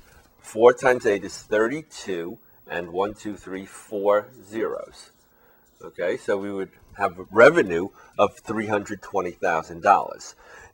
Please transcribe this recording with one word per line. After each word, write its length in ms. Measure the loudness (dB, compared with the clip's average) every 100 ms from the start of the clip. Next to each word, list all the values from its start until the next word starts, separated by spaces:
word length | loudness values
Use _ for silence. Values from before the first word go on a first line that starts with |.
| -20 -20 _ _
Four 340 | -10 6 6
times 320 | 8 4 2 2
eight 180 | 0
is 140 | -2 -14
thirty-two, 1000 | -2 0 0 -4 -12 -14 -10 -8 -8 -12 _ _ -12
and 240 | -10 -6
one, 220 | -4 -4
two, 220 | -6 -12 -12
three, 280 | -12 -12
four 680 | -12 -20 -12 -2 2 2 0 -12
zeros. 680 | -12 -6 -6 -6 -12 -20 -20 _ _ _ _ _ _ _
Okay, 340 | -18 -6 -6 -4
so 180 | -4 -4
we 160 | -4
would 200 | -8 -10 _ _ -6
have 220 | -6 -6
a 60 | -2
revenue 600 | 6 8 6 2 -2 -4 -10 -10 0
of 220 | 0 -2
three 260 | -8 -6 -4
hundred 380 | -4 -4 -12
twenty 260 | -8 -6 -6
thousand 540 | -4 -2 -2 -4 -2
dollars. 500 | 2 2 0 -12 -20 -20 -20 -20 -14